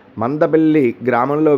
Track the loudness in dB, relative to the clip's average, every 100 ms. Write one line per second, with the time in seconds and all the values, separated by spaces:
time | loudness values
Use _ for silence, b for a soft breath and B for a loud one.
0 | B -8 -6 -2 0 2 2 2 0 -2
1 | -2 -2 0 0 0